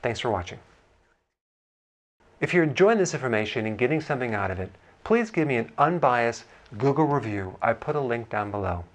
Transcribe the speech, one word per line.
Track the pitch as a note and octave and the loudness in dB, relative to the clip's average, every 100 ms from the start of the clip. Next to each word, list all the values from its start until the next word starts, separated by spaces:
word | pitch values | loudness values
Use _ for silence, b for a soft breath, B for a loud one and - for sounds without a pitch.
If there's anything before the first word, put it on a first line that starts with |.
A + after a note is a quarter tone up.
Thanks | B2 A2 | -4 -4
for | B2 | -2
watching. | G2+ F2 - - _ _ _ _ _ _ _ _ _ _ _ _ _ _ _ _ _ | -2 -4 -12 -18 _ _ _ _ _ _ _ _ _ _ _ _ _ _ _ _ _
If | C#3+ | 0
you're | F3 D#3+ | 2 2
enjoying | B2+ G3 A3+ | 6 4 6
this | F3 | 2
information | D3+ C3 A2 G#2+ - A2 | 0 0 0 0 -2 -4
and | G#2+ | 0
getting | B2 D#3 | 0 0
something | D3+ C#3 B2 G#2+ | -2 -4 -2 -2
out | G2 | -4
of | F#2 | -4
it, | F#2 - b b - | -8 -12 b b 0
please | A3+ A3+ | 0 2
give | - D3 | 0 0
me | B2 | 0
an | A2+ - | -2 2
unbiased | D3 F3 D3 A#2+ A#2 A2+ - B B G#2 | 2 4 2 4 0 -2 -12 B B -2
Google | C3 C#3 D3+ | 0 2 2
review. | C#3+ A2 G2+ F#2+ F#2 | 0 -2 -6 -6 -2
I | - | 0
put | A2+ - D3+ | 0 -2 -4
a | |
link | C3 A#2 A2+ | -2 -4 -4
down | G#2+ G#2 | -6 -4
below. | G2+ F#2 F2 F2 | -4 -4 -6 -8